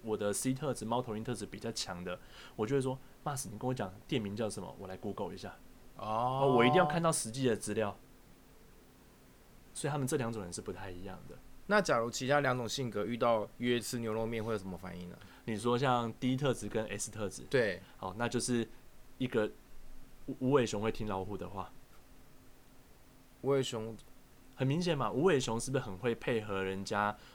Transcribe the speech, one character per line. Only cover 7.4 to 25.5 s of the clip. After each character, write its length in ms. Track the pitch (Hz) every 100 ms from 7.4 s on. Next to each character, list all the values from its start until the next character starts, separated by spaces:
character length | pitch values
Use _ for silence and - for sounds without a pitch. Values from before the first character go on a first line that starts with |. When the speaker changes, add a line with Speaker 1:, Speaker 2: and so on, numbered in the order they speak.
| 127
Speaker 1:
的 80 | 104
资 180 | 107
料。 240 | 104 104 - - - - - - - - - - - - - - - - - -
所 140 | - 143
以 20 |
他 80 | 147
们 80 | 127
这 120 | 151
两 120 | 117
种 100 | 113
人 80 | 87
是 80 | -
不 140 | -
太 180 | 90 95
一 140 | 90 95
样 120 | 92 -
的。 80 | - - - -
Speaker 2:
那 140 | 208
假 160 | 175 123
如 140 | 120
其 160 | - 131
他 140 | 147
两 160 | 135 127
种 100 | 110
性 220 | - 123
格 160 | 101 101
遇 100 | 117
到 320 | 123 113 101 -
约 200 | 123 120
吃 180 | 104 120
牛 120 | 113
肉 140 | 110 113
面 180 | 113
会 80 | 110
有 60 | 107
什 80 | 95
么 100 | 87
反 220 | 92 90
应 100 | 87
呢？ 80 | 87 - - -
Speaker 1:
你 100 | 107
说 220 | 120 120
像 340 | 139 123 117 -
D 160 | 127 131
特 180 | 139
质 140 | 104 104
跟 180 | 113 110
S 220 | 101 -
特 200 | 104 98
质。 140 | - -
Speaker 2:
对。 320 | 131 107 90 - -
Speaker 1:
好， 180 | 92 98
那 100 | 117
就 100 | 117
是 300 | 127 120 113 - - - - -
一 80 | 127
个 240 | 117 107 - - - - - - - -
无-， 100 | 127 127
无 20 |
尾 140 | 139 113
熊 160 | 104
会 100 | 110
听 160 | 107 107
老 160 | 95
虎 140 | 107 95
的 100 | 92
话。 240 | 95 85 - - - - - - - - - - - - - - - - -
Speaker 2:
无 80 | 131
尾 120 | 139
熊 320 | 127 113 113 110 - - - - - -
Speaker 1:
很 40 | 131
明 140 | 160
显 160 | 175 147
嘛， 140 | 110
无 120 | 113
尾 140 | 185 139
熊 220 | 127